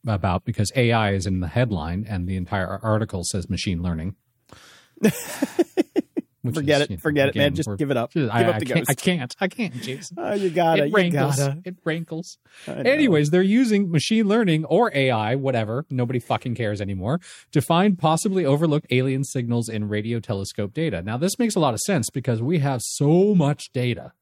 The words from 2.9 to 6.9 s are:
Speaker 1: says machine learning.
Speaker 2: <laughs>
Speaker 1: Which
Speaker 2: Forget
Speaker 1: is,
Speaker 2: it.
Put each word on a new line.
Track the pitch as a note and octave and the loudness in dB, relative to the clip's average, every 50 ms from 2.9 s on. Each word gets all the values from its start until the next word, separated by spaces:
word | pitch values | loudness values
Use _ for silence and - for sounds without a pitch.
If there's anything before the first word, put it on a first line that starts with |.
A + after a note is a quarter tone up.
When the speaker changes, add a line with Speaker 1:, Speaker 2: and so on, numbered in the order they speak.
| A2 G#2+ A2 - - F#2 | 0 0 0 -4 -6 -8
Speaker 1:
says | E2+ - - G2 F2 - | -6 -4 -6 -6 -4 -4
machine | F#2+ F2 - G#2+ F#2 E2 | -6 -4 -2 -4 -4 -2
learning. | F2 F2 E2+ D#2+ D#2 F#2+ F#2 _ _ _ _ _ _ _ - - - - - - _ _ _ - | -2 -2 -4 -4 -6 -8 -10 _ _ _ _ _ _ _ -20 -20 -20 -20 -20 -20 _ _ _ 0
Speaker 2:
<laughs> | - - - - - - - - - - - - - - _ - - _ _ F#4+ - _ _ - - _ _ _ | 0 0 0 0 -10 -12 -6 -6 -6 -6 0 -2 -2 0 _ -2 -2 _ _ -4 -4 _ _ -10 -10 _ _ _
Speaker 1:
Which | - B2 A#2 | -6 -4 -4
Speaker 2:
Forget | E3 C#3+ C#3+ D3 C#3 | -2 0 2 2 2
Speaker 1:
is, | D3 | 2
Speaker 2:
it. | - | 0